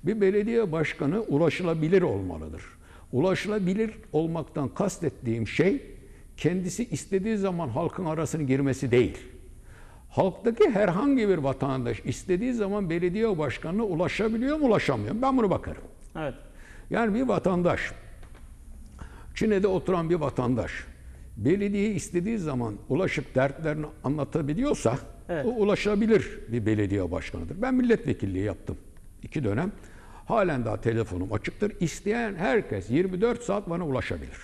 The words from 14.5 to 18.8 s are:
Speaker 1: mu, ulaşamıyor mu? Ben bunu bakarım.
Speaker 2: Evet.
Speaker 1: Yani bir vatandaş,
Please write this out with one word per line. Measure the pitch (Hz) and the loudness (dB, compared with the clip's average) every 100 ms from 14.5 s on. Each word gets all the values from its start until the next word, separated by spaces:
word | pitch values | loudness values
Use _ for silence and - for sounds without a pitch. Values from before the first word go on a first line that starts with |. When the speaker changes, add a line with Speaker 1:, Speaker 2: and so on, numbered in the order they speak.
| 311 | 2
Speaker 1:
mu, | 277 | 4
ulaşamıyor | 202 - 120 104 | 4 4 0 0
mu? | 220 | 0
Ben | 262 262 | 2 4
bunu | 208 | 4
bakarım. | 151 - - - - - 165 | 2 -2 -10 -12 -16 -14 -6
Speaker 2:
Evet. | 151 - - - - - - | -6 -6 -16 -20 -18 -18 -2
Speaker 1:
Yani | - 226 | 0 2
bir | 208 | 2
vatandaş, | 262 185 180 180 175 127 - - - - - - - - - - | 2 2 2 2 2 2 -2 -8 -16 -18 -18 -18 -18 -18 -16 -16